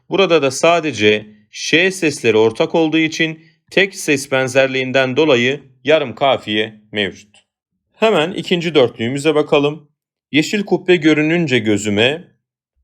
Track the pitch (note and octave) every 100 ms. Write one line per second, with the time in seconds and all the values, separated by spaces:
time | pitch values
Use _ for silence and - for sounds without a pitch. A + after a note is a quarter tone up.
0 | - E3+ F#3 E3 C3+ - E3 E3+ D#3 G#2+
1 | G#2 G#2+ G#2+ - _ - - D3+ F#3 F#3+
2 | D#3+ B2+ A#2 A2 A2+ A2 D#3+ E3+ D#3+ D#3+
3 | D#3 D#3 D#3+ D#3 _ _ _ - G3 -
4 | - C#3 - C3 C3 C3 C3+ C3 C3 C3+
5 | C3 B2+ D#3+ B2 B2 C#3+ - _ C#3 D#3
6 | C3+ G#2 C#3 A#2 - G#2+ A2 G#2+ _ G#2+
7 | F#2+ - - _ _ _ _ _ _ _
8 | A3 F3+ D#3+ - - F3 F3 D3+ A#2+ -
9 | A2+ C#3 D#3 D3+ D3 D#3 D3 D#3 - _
10 | _ _ _ - D3+ G#3 G3 F3+ - F3+
11 | D#3 D3+ D#3 E3+ D#3+ B2 G#2+ G2+ G#2+ G2+
12 | A#2+ D#3+ - _ _ _ _ _